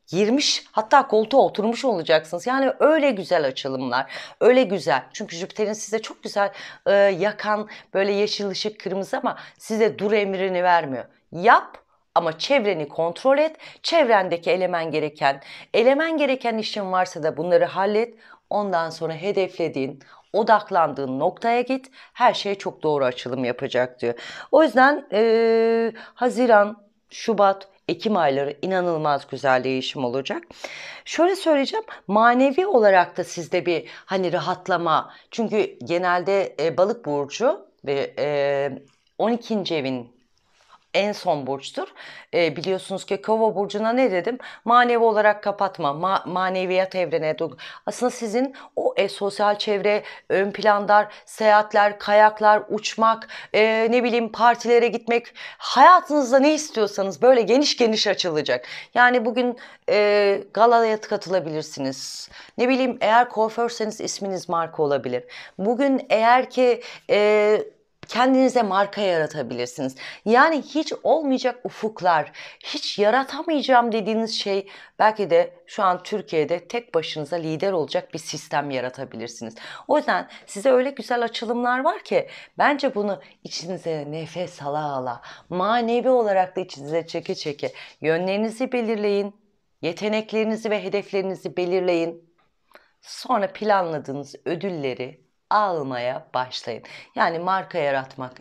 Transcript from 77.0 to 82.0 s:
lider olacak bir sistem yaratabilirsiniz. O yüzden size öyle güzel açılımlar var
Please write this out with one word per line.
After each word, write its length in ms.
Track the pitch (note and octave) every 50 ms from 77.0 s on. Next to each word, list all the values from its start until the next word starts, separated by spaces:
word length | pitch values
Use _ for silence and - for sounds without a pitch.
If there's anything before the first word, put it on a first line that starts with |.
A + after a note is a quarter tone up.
| D#3 - - D#3 D3 - F3+
lider 360 | E3+ D#3 D#3+ D#3 D#3 F#3+ G3
olacak 420 | F#3+ E3 C#3+ C3 - F3+ F3 - -
bir 60 | D#3
sistem 520 | - - - D3+ - - E3 D3 C#3+ C#3+
yaratabilirsiniz. 840 | C3+ B2+ A#2+ B2+ - C3+ C3+ - - A2 A2 A#2+ - - A#2 A2 - - - - - - -
O 100 | - -
yüzden 320 | D4 C#4 A#3+ G3 F3 F3+ - - - -
size 260 | - - G3+ G#3 C4+
öyle 180 | C4 B3 B3+ C#4
güzel 340 | C4+ - A3 - B3 A#3+ A#3
açılımlar 560 | A3+ A3+ - A#3 G#3+ A#3+ A#3+ B3 B3 B3 B3+ C4+
var 200 | D#4+ G4 F#4+